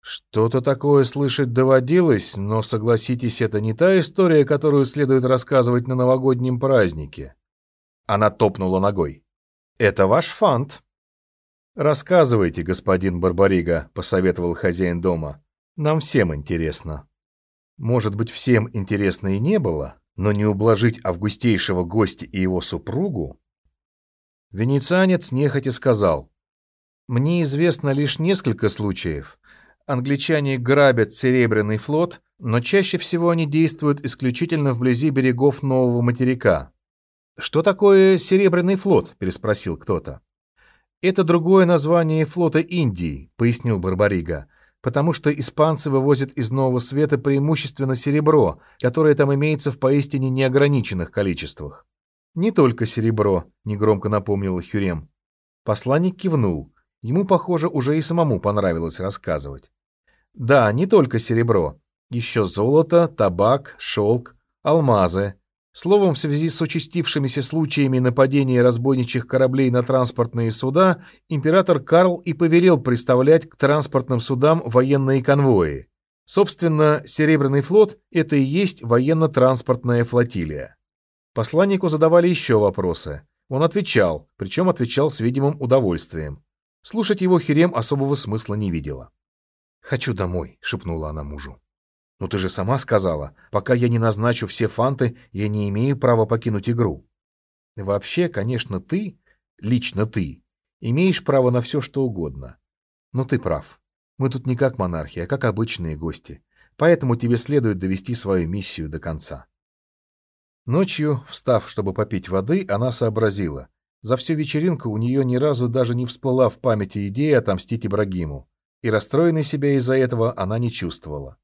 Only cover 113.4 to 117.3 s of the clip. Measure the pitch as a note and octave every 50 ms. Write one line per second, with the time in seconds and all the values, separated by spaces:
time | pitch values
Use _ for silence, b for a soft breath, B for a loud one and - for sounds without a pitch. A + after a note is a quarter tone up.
113.4 | F#2+ E2 C#2+ C2+ C2 _ _ _ _ _ _ _ - G#2+ B2 B2+ - - E3 D3+
114.4 | D3+ C#3+ - D3+ D#3 F#3 E3+ B2 - A#2+ G#2+ G#2+ A2+ B2 B2+ C#3 C3+ B2 B2 B2
115.4 | C#3+ D3+ C#3+ A#2+ B2 B2 A#2 C3 B2 A#2 A#2+ A#2+ B2+ A#2+ - - - C3+ B2+ C3
116.4 | B2+ - - - - B2+ A2+ G#2+ G2+ F#2+ - G#2 G2+ G2+ F#2+ B2 D3 D#3